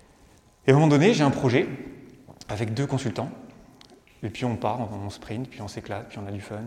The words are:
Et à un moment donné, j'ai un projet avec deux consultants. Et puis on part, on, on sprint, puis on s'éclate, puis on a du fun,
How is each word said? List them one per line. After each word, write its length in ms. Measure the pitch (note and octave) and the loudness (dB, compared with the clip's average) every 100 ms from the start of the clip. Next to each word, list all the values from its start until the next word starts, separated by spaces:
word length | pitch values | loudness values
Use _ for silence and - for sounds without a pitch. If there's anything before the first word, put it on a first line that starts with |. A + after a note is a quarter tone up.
| - _ _ _ _ _ - | -20 _ _ _ _ _ 4
Et 40 | |
à 40 | |
un 20 | C#3 | 6
moment 120 | D#3 | 8
donné, 260 | C#3+ F3+ | 8 6
j'ai 100 | A#3+ | 6
un 60 | C#3+ | 4
projet 380 | B2 C3 B2 F#3+ - - - - - - - - | 2 2 2 0 -6 -12 -16 -20 -20 -20 -18 -8
avec 260 | G#2 A2 | -4 -4
deux 120 | A2 C#3 | -2 -2
consultants. 440 | C3+ A#2 - C3 - - - - - - - _ _ | -2 -2 -4 -6 -8 -18 -20 -20 -20 -20 -20 _ _
Et 80 | G#2+ | -8
puis 140 | - | -4
on 120 | B2 A2 | -2 -2
part, 240 | G#2+ A#2+ | -2 -2
on, 260 | G#2+ G#2 G2+ | -4 -6 -8
on 40 | |
sprint, 380 | - - A2+ B2+ | -10 -10 -8 -8
puis 140 | - | -10
on 60 | G#2 | -12
s'éclate, 400 | - - G2+ - | -10 -8 -10 -10
puis 100 | - | -12
on 80 | G2+ | -10
a 40 | |
du 100 | G2+ | -10
fun, 220 | G2 G#2 | -10 -10